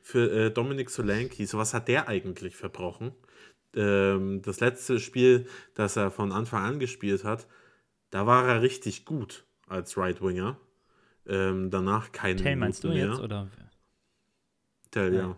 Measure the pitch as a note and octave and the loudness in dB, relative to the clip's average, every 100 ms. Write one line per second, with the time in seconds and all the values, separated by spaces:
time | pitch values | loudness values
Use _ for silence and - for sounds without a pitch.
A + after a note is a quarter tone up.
0 | - B2+ A#2 A2 A2 A#2 B2+ C#3 B2+ - | -2 2 4 4 2 2 -2 -2 -6 -4
1 | G#2 G#2 B2+ - G2+ G#2+ A2 A#2 A#2 C3+ | 0 0 -2 -6 -4 -2 -2 -2 0 0
2 | - G2 F#2+ F2 F2+ - G2 - F2+ - | 0 -4 -4 -10 -12 -10 -12 -8 -8 -8
3 | A#2 - _ - - _ _ A2+ G2+ G2 | -10 -12 _ -20 -20 _ _ -2 2 4
4 | G2 G2 F#2+ G2 G2+ F#2+ B2 B2 - A#2+ | 4 2 0 -4 -6 0 0 0 -2 -2
5 | - B2+ B2+ B2 B2 - - - G2+ A2 | 0 6 8 8 4 -14 -10 -2 -2 0
6 | G2 - G2+ F#2+ A#2 A2 G2+ C#3+ A#2+ - | -2 0 -2 -2 -2 -2 -2 -4 -6 -4
7 | G2+ G2 G2+ A2+ - - _ _ _ _ | -2 0 -2 -6 -8 -20 _ _ _ _
8 | _ G2 G#2+ B2+ B2 A#2 B2+ - A2 - | _ -2 4 6 6 4 2 0 -8 -8
9 | - D#3 G#2 - _ _ - F#2 F2 - | -6 -6 -8 -12 _ _ -8 -8 -6 -2
10 | F#2 F2 F#2+ F2+ G2+ C#3 _ _ _ _ | -2 0 -2 -2 -4 -6 _ _ _ _
11 | _ _ - G2 F#2+ F#2+ F#2 F#2+ F#2+ G#2+ | _ _ -4 -2 0 0 -2 -2 0 0
12 | A#2 - G2 F#2 C#3 C3+ G#2 - D#3+ D3+ | -2 -6 -2 0 0 0 -2 -2 -2 0
13 | G2 A#2 G#2+ G2+ G2 - - _ _ _ | 0 -2 -4 -6 -8 -14 -20 _ _ _
14 | _ _ _ _ _ _ _ _ - A2 | _ _ _ _ _ _ _ _ -6 0
15 | F#2 F#2 F#2 | 2 2 0